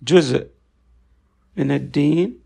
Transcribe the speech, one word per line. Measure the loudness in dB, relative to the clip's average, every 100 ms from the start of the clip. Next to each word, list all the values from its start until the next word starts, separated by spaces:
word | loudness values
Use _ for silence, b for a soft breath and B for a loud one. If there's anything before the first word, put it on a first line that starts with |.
جزء | 2 4 4 0 -6 _ _ _ _ _ _ _ _ _ _ -6
من | -4
الدين | -4 -4 -2 0 0 -2 -6